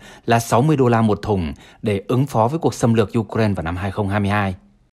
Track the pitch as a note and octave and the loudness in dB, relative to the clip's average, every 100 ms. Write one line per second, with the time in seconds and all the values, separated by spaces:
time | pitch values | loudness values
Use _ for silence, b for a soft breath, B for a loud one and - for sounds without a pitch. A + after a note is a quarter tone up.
0 | B B - A#2 - A2+ D3+ C#3+ B2 A2+ | B B 0 0 2 2 2 2 2 4
1 | A2+ G2+ - G2 D#2 C#2+ B B A2 G2 | 2 0 -2 -2 -4 -8 B B -4 -4
2 | - B2 C#3 A#2 A2+ E3 B2+ - A#2+ A2+ | -2 -2 0 2 0 0 -2 0 2 2
3 | G2+ A#2+ G#2 A2+ A2 F2+ D#2+ F2+ G2 F#2 | 2 -2 -2 -2 0 -2 -4 -6 -6 -4
4 | G2+ G#2 G2 G#2 G2 F#2 _ _ _ | -2 -2 0 0 -2 -6 _ _ _